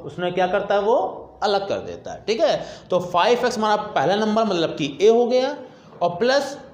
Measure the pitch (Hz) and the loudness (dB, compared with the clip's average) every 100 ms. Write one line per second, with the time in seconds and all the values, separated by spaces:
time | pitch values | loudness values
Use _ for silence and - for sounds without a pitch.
0 | 151 - 180 175 180 202 185 202 202 262 | -14 -6 -4 0 0 0 0 0 2 0
1 | 381 - - - 202 196 - 101 90 87 | 0 -8 -16 -6 -2 0 -2 -6 -6 -12
2 | - 85 - 226 311 170 - - - 180 | -12 -12 -6 0 2 0 -4 -14 -4 -2
3 | 180 175 190 240 247 214 214 208 208 170 | 0 2 4 4 0 0 0 0 0 0
4 | 143 202 214 214 220 185 156 - 143 143 | 0 2 2 2 0 0 -2 -2 -6 2
5 | 202 226 240 254 262 294 - - - - | 4 6 4 2 0 -4 -12 -20 -20 -2
6 | 175 170 240 277 277 - - | -2 0 2 2 0 -10 -16